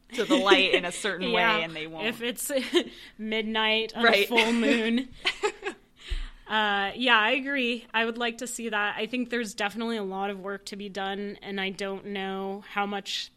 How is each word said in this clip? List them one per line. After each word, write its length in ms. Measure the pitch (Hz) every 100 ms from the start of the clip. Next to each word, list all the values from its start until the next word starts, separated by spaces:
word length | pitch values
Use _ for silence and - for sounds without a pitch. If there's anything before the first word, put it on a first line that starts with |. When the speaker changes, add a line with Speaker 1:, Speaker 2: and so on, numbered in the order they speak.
| _
Speaker 1:
to 120 | 247
the 100 | 208
light 380 | 285 196 190 190
in 100 | -
a 60 | 175
certain 380 | - 214 180 247
Speaker 2:
<laughs> 0 |
Yeah. 280 | 226 - -
Speaker 1:
way, 60 |
and 120 | 165
they 120 | 160 156
won't. 200 | 160 214
Speaker 2:
If 140 | 226
it's 300 | 233 - - 277 247 349
<laughs> 320 | - - - -
midnight 760 | 214 220 220 220 220 220 220
on 80 | -
a 20 | 233
Speaker 1:
Right. 180 | 226 214
Speaker 2:
full 240 | 233 226
moon. 560 | 233 226 233 226 233 269
Speaker 1:
<laughs> 60 | - 370 - 403 - 381 - _ - - - - - -
Speaker 2:
Uh, 440 | 214 214 202 196
yeah, 220 | 202 247 226
I 140 | 214
agree. 540 | 277 269 277 240 233 -
I 100 | 220
would 140 | 226 233
like 220 | 240 233
to 80 | 240
see 200 | - 226
that. 280 | 208 208 -
I 80 |
think 240 | 214 254 240
there's 240 | 240 220
definitely 420 | - 202 208 233
a 80 | 226
lot 260 | 196 190 202
of 120 | 196
work 240 | 185 196
to 100 | -
be 140 | 202 202
done, 480 | 196 190 196 202 208
and 200 | - 196
I 80 | 190
don't 380 | 196 196 196 208
know 580 | 202 190 190 196 196 202
how 160 | 208
much 460 | 202 202 202 - -